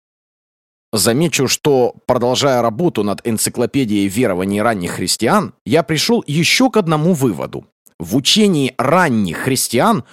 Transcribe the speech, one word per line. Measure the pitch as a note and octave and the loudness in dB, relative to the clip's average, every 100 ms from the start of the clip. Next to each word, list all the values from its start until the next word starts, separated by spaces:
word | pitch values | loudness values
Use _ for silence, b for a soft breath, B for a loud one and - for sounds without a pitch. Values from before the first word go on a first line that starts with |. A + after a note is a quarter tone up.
| _ _ _ _ _ _ _ _ _ | _ _ _ _ _ _ _ _ _
Замечу, | G#2+ G2+ A#2 E3+ - B2 | -2 0 2 0 0 -2
что, | - D3+ C3+ A#2+ - - | -2 0 2 2 -2 -2
продолжая | B2 B2 A#2+ C#3 B2 | 0 0 0 0 2
работу | A#2 A2 F3 - | 0 0 -2 -2
над | G#2 G2 A#2 | -2 -4 -4
энциклопедией | A2 - - A#2+ C#3 A#2+ G#2 G2 | -4 -4 -2 -2 -2 0 0 0
верований | F#2+ A#2+ F2+ G2 G2+ | 0 -2 -2 -2 0
ранних | A2+ G#2+ E2+ | 0 -2 -4
христиан, | - F2+ - A2+ G3+ C3+ - | -6 -4 -2 0 0 -2 -8
я | - D3 | 0 0
пришёл | E3 D#3 - A#3 - | 0 -2 0 0 0
ещё | D3 E3+ - C4 | -2 0 2 2
к | A3 | 0
одному | E3+ D#3 D#3 | 0 0 0
выводу. | E3+ C3 D2+ B1+ - - _ _ - | 2 0 -2 -6 -10 -16 _ _ -14
В | E2 A#2 | -4 -2
учении | C#3 - G#3 D#3+ B2+ - | 2 4 4 2 0 0
ранних | B2 E3+ F3 A2+ F#2+ D#2 | 2 4 4 2 0 -2
христиан | C3 B2+ - A#2 F#3 G3 b | -2 -2 0 2 2 0 b